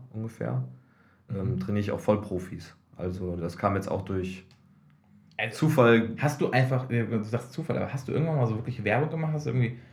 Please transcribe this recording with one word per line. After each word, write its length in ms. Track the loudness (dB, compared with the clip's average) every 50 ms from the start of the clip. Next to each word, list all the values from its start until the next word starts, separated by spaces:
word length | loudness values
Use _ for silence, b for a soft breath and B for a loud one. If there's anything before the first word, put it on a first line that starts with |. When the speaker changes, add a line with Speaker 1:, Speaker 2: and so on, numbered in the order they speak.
| -8 -12 -10
Speaker 1:
ungefähr, 500 | -8 -8 -8 -8 -6 -6 -4 -2 -4 -4 -6 B B B B B B B B B B B -8
ähm, 240 | -6 -4 -2 -2 -2
Speaker 2:
Mhm. 60 | -2
Speaker 1:
trainiere 220 | -2 -2 0 0
ich 100 | 0 0
auch 80 | -2 -2
Vollprofis. 760 | 2 2 2 2 2 -4 -6 -6 -6 -6 -12 -12 -14 -16 -20 _ _ _ -12
Also 400 | -6 -6 -6 -4 -4 -4 -6 -4
das 220 | -4 -4 -6 -4 0
kam 180 | 0 2 2
jetzt 140 | 2 -2 -2
auch 120 | -4 -4 -2
durch 420 | -2 -4 -4 -4 -4 -8 -10 -14 -20 -20 _ _ -20 -20 _ _ _ _ _ _ _ -20 -20 -20 -16 -6 -4
Speaker 2:
Also, 300 | -4 -4 0 2 2 4
Speaker 1:
Zufall. 440 | 6 8 8 10 10 8 6 2 -2 0
Speaker 2:
hast 220 | 0 -2 0 0
du 100 | -2 2
einfach, 380 | 4 2 2 4 2 -2 0 0
äh, 140 | 0 0 0
du 160 | 0 -2 -2 -2
sagst 280 | -2 -4 -4 -4 -6
Zufall, 260 | -10 -10 -6 -4 -2 -2
aber 140 | -2 -4
hast 160 | -6 -6 -6 -2
du 60 | 0
irgendwann 240 | 0 0 2 2 2
mal 100 | 2 2
so 80 | 0
wirklich 280 | -2 -4 -6 -6 -2 0
Werbung 240 | 2 2 2 2 0
gemacht? 240 | -2 -2 -2 -2 -2
Hast 120 | -2 -2
du 40 | -2
irgendwie 280 | 0 2 2 0 B B B B